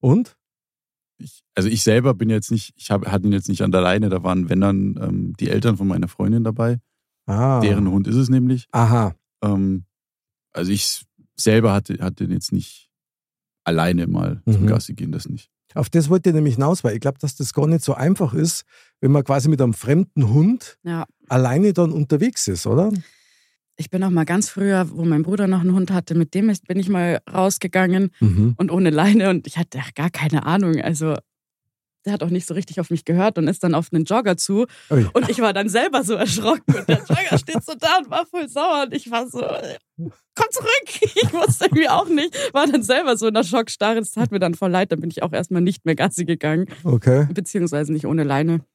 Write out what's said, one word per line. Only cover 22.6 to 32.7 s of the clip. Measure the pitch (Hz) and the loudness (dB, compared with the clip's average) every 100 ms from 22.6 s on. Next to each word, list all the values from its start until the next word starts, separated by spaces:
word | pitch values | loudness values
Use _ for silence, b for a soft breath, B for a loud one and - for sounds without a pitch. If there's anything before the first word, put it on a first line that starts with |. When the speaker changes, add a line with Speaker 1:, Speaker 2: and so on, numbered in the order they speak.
| 107 | 0
Speaker 1:
oder? | 113 202 202 B B B B B B _ - | 2 2 -2 B B B B B B _ -12
Speaker 3:
Ich | 156 | -8
bin | 185 | -4
auch | 190 | 0
mal | 175 | 0
ganz | 156 180 208 | 0 -2 -2
früher, | - 202 190 175 | -2 0 0 -2
wo | - | -2
mein | 170 151 | 0 0
Bruder | 160 196 196 | 0 0 0
noch | 185 | 2
einen | 175 | 2
Hund | 185 180 | 2 2
hatte, | 185 - 165 | -2 0 0
mit | 156 | 0
dem | 185 220 | 0 0
ist, | 202 - | 0 -4
bin | 185 | -4
ich | 185 | 0
mal | 190 175 165 - | 0 0 -2 -2
rausgegangen | 185 190 196 190 190 185 185 196 _ | 0 0 0 -2 0 2 2 0 _
Speaker 1:
Mhm. | 110 95 110 117 | 2 4 2 2
Speaker 3:
und | 190 | 0
ohne | 175 180 | 2 2
Leine | 151 196 214 196 | 4 4 4 4
und | 180 - | 0 -2
ich | - | -6
hatte | 170 135 135 | -6 -8 -12
gar | - 165 | -4 -4
keine | - 151 151 151 | -2 -2 0 0
Ahnung, | 185 185 151 | 0 2 0
also | - 156 160 147 _ _ _ _ _ _ _ _ | -2 -2 -2 -4 _ _ _ _ _ _ _ _
der | - | -6
hat | 202 | -4
auch | 170 | -2
nicht | 180 - | -4 -4
so | |
richtig | 170 190 | -8 -6